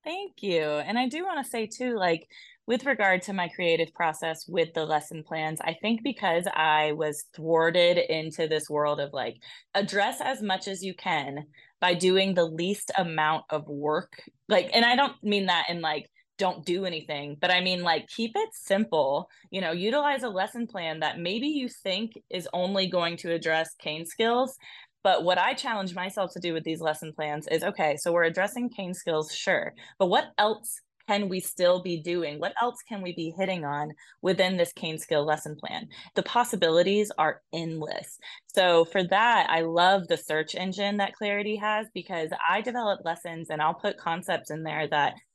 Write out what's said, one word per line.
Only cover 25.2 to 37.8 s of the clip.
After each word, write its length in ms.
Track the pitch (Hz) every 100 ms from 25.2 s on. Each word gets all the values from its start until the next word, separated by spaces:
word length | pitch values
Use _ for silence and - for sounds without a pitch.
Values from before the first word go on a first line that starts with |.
what 140 | 170 180
I 160 | 202
challenge 420 | 262 269 220 190
myself 380 | 180 185 202 180
to 60 | 180
do 140 | 175
with 100 | 160
these 180 | 160 160
lesson 320 | 160 156 160
plans 340 | 156 151 147 151
is, 160 | 160
okay, 340 | 175 202 156 143
so 140 | 175
we're 120 | 175
addressing 460 | 165 165 202 247 247
cane 240 | - 185
skills, 400 | 180 - 156 156
sure, 400 | - - 160 - - - _
but 100 | 190
what 180 | 233 302 -
else 440 | 214 214 - - _ _ -
can 200 | 208 202
we 120 | 185
still 420 | - - 180 180
be 180 | 180 170
doing? 400 | 165 175 156 151
What 140 | 175 -
else 140 | 247 240 -
can 140 | 202
we 140 | 180
be 180 | 175 160
hitting 300 | 165 190 180
on 280 | 147 147 151 - - _
within 360 | 180 185 185 185
this 140 | 170
cane 260 | - 165 156
skill 260 | - 151
lesson 300 | 147 151 156
plan? 320 | 151 - - - - -
The 60 | -
possibilities 880 | - 240 240 196 170 165 175 208 208 -
are 240 | 156 - _
endless. 680 | 160 165 160